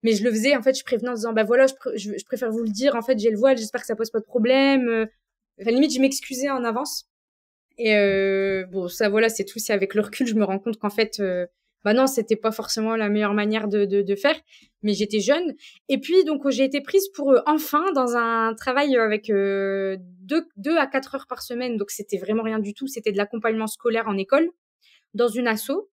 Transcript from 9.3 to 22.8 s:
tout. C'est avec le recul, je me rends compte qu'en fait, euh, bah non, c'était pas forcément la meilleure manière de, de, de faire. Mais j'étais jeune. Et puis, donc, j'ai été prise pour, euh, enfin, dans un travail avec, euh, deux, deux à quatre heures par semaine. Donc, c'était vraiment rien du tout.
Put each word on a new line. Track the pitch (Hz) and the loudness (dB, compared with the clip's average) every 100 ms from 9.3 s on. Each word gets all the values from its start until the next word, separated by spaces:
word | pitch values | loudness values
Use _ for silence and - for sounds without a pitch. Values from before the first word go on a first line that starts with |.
| 220 196 | 0 -8
tout. | - | -8
C'est | - | -2
avec | 208 196 208 | -2 0 -2
le | |
recul, | 208 - 247 | -4 -2 0
je | 220 | 2
me | |
rends | 202 190 | 2 0
compte | 214 220 | -4 -4
qu'en | 208 | -4
fait, | 202 220 - | -2 -2 -2
euh, | 196 180 180 _ _ _ | -4 -2 -6 _ _ _
bah | 208 | 2
non, | 220 269 | 4 4
c'était | 269 220 220 | 2 0 0
pas | 220 | 0
forcément | 214 220 - 220 226 | -4 -6 -4 -2 0
la | 208 | 0
meilleure | 208 208 | 2 2
manière | 208 208 214 214 | 0 0 0 0
de, | 208 202 | 0 2
de, | 202 | 0
de | 196 202 | 0 0
faire. | 277 311 _ - _ _ | 0 0 _ -20 _ _
Mais | 208 | -2
j'étais | 196 208 208 | 0 0 0
jeune. | 190 294 349 - - - _ | 2 2 0 -8 -16 -20 _
Et | 269 | -4
puis, | 269 359 | 2 4
donc, | 311 294 285 | 4 2 -2
j'ai | 240 269 | 2 2
été | 277 | 0
prise | 277 392 392 - | 0 0 0 -4
pour, | 285 | 4
euh, | 247 - | 4 4
enfin, | 302 302 294 370 | 0 2 0 0
dans | 285 254 240 | 0 0 0
un | 233 226 226 | 0 0 -2
travail | 220 - 254 285 254 | -2 -2 0 2 2
avec, | 226 214 214 | 2 0 0
euh, | 202 196 196 196 196 190 190 180 180 | 0 0 0 -2 -2 -2 -6 -10 -20
deux, | 190 311 339 - | -4 -4 -4 -10
deux | 196 330 | -2 0
à | 277 | 0
quatre | 311 285 269 | -2 -6 -12
heures | - | -10
par | 247 | -14
semaine. | - 240 254 226 | -10 -8 -4 -4
Donc, | 202 | -6
c'était | - 208 190 | -8 -6 -8
vraiment | 190 220 | -2 -2
rien | 220 220 | -2 -4
du | 208 | -4
tout. | 208 | -6